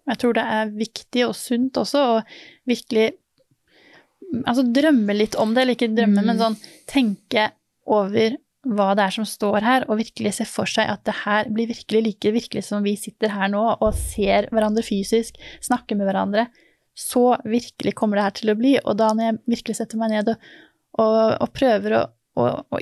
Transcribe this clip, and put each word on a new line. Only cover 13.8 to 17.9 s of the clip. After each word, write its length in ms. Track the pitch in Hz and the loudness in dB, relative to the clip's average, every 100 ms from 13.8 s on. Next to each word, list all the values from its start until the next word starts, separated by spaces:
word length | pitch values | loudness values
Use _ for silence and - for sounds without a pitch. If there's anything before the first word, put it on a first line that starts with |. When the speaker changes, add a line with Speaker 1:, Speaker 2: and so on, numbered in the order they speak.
Speaker 1:
og 140 | 214 | 0
ser 540 | - - - 196 196 202 | 0 -4 -2 2 2 2
hverandre 320 | 226 214 214 | 0 0 0
fysisk, 540 | 226 202 196 226 226 - - - | -2 -4 0 0 0 -10 -20 -10
snakker 340 | - 247 - 208 | -4 -4 -2 -2
med 100 | 196 | 0
hverandre. 400 | 190 196 208 240 _ _ _ _ - | 0 0 0 -2 _ _ _ _ -14
Så 400 | - 247 247 233 | -4 2 4 2
virkelig 500 | 214 233 - - 202 | 0 -2 -4 -6 -4